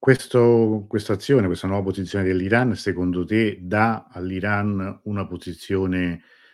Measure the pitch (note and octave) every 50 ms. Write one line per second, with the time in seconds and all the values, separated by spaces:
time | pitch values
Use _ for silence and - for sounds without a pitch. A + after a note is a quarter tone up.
0 | - C3+ B2+ - - - - B2 A#2 A#2 A#2 A2+ A2+ A2 A2 G#2+ G2+ - - A2
1 | - - G#2 G2+ - - C#3 B2+ G2+ F2 F2 - - F#2+ F#2+ G2+ F#2 F#2+ F2+ G2
2 | F#2 E2+ - G2 F#2 F#2 F#2 F2+ F#2 F#2+ A2+ A#2+ B2+ B2 G2+ - - G2+ F2+ F2
3 | F2+ F2+ F2 F2+ F2 - G#2+ A2 A2+ G#2 - - F2 F2+ G2 G#2+ A2 A2+ A2+ -
4 | - _ - F2+ F2+ F#2 F#2+ F#2 F#2 G#2 G#2 G2+ G2+ G#2 G2+ F#2+ F#2 G2 G2+ -
5 | - G#2+ G#2 G2+ F#2 E2+ F2+ E2 - F2+ E2 - - - G2 F#2+ F#2+ F#2 F2+ F2+
6 | F2+ F2 E2+ E2 _ _ _ _ _ _